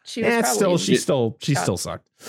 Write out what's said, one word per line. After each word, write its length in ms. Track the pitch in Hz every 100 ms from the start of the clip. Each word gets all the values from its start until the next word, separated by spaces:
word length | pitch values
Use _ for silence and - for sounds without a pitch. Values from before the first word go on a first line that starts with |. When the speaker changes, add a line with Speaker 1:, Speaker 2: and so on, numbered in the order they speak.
Speaker 1:
she 180 | - 240
was 80 | 226
Speaker 2:
Yeah, 100 | 233
Speaker 1:
probably 140 | 233 208
Speaker 2:
still, 200 | 190 175
she 160 | 196
Speaker 1:
in 40 | 190
Speaker 2:
still, 380 | - 143 113 -
she 120 | - 143
Speaker 1:
shock. 80 |
Speaker 2:
still 140 | 151 90
sucked. 260 | - 85 _ _